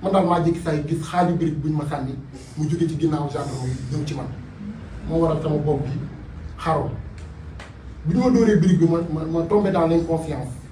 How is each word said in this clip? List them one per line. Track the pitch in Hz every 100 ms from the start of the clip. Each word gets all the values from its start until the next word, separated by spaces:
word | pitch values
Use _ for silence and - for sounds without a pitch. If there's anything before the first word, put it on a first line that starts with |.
Man | 190
daal | 190 170
maa | 175
jékki | 165 165
saa | 160
yi | 151 147
gis | 165
xaali | - 180 175
brique | 170 160 147
buñ | 151 151
ma | 143
sànni, | 143 131 - - - - -
mu | 151
jóge | 170 165
ci | 151
ginnaaw | 156 151 143
gendarme | 139 139 127 127
yi | 127 - 156
ñëw | -
ci | 135
man. | 123 - - - - - - - 151
Moo | 165
waral | 165 156
sama | 156 151
bopp | 151 139 123
bi | - - - - - - -
xaroon. | - 165 - - - - - - - - - - - - 151
Bi | 185
ñu |
ma | 254
dóoree | 247 226 208
brique | 185 165
bi, | 165
ma, | 170 165
ma, | 156 156
ma | 165 165
tombé | 208 196
dans | 180 165
l'inconscience. | 165 165 160 151 135 - - -